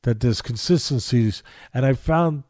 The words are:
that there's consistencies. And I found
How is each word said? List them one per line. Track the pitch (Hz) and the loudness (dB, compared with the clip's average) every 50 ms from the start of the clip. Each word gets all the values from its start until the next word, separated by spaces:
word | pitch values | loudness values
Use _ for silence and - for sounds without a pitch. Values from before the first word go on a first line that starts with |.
that | - 120 117 110 | 0 -2 -2 0
there's | 123 123 107 - | 0 0 0 0
consistencies. | - - 117 107 - - 180 160 - - 139 120 - - 131 120 113 107 98 - _ - - - - - - | -4 -8 -8 -6 0 2 2 2 2 0 -2 -2 -2 0 2 2 2 2 0 -4 _ -20 -20 -20 -20 -8 -4
And | 123 131 | 0 0
I | 135 135 | 0 0
found | - - - 160 165 170 165 156 143 139 | 0 0 0 0 2 2 0 -2 -4 -10